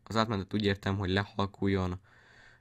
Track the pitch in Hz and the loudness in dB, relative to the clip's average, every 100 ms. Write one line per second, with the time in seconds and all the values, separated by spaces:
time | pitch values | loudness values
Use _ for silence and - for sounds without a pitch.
0 | - 110 110 101 90 107 101 98 104 98 | -4 0 2 0 -2 0 0 0 0 -2
1 | 92 98 101 - 98 - 98 95 92 92 | 0 0 -2 -4 -4 -2 0 0 0 -4
2 | _ - - - - - | _ -20 -20 -20 -20 -20